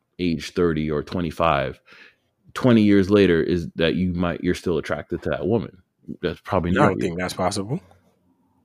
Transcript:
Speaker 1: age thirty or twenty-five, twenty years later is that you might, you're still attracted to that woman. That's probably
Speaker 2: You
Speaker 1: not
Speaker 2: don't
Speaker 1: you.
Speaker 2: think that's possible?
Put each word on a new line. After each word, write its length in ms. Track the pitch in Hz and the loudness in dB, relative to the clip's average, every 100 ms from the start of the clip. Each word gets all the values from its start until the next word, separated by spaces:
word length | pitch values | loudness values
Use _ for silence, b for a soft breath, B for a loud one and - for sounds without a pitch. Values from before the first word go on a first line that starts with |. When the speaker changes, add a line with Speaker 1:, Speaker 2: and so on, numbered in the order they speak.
| _ - | _ -6
Speaker 1:
age 320 | 90 76 - | -4 -4 -6
thirty 360 | - 87 78 76 | -2 0 0 -2
or 140 | 76 | -4
twenty-five, 800 | - 92 85 - 82 71 67 - _ b b b _ _ _ | -6 -6 -6 0 0 0 -2 -8 _ b b b _ _ _
twenty 280 | - 131 113 | 0 4 6
years 280 | 104 101 92 | 6 4 4
later 320 | 104 92 82 | 4 6 4
is 260 | - 87 - | 2 -2 -4
that 220 | - 80 82 | -2 0 0
you 160 | 92 | -2
might, 300 | 87 90 - | -2 -4 -2
you're 100 | 87 | -4
still 240 | 87 95 78 | -2 -2 -4
attracted 440 | - 80 - 85 | -4 -8 -6 -6
to 80 | - | -4
that 180 | 64 78 | -4 0
woman. 340 | 117 - - _ _ - - | -2 -2 -14 _ _ -18 -8
That's 180 | 82 80 | -6 -6
probably 300 | - 95 85 | -2 -2 0
Speaker 2:
You 80 | 101 | 2
Speaker 1:
not 80 | 135 | 2
Speaker 2:
don't 80 | 92 | 2
Speaker 1:
you. 40 | |
Speaker 2:
think 160 | 92 85 | -4 -4
that's 160 | 90 | -6
possible? 460 | - 92 101 101 165 - _ _ _ _ _ _ _ | -4 -4 -4 -6 -8 -10 _ _ _ _ _ _ _